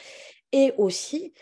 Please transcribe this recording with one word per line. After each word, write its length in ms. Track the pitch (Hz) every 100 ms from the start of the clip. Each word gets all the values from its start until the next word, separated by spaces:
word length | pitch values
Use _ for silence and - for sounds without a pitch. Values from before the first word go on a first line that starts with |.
| - - - - -
Et 200 | 277 269 -
aussi, 560 | 196 180 - 302 359 _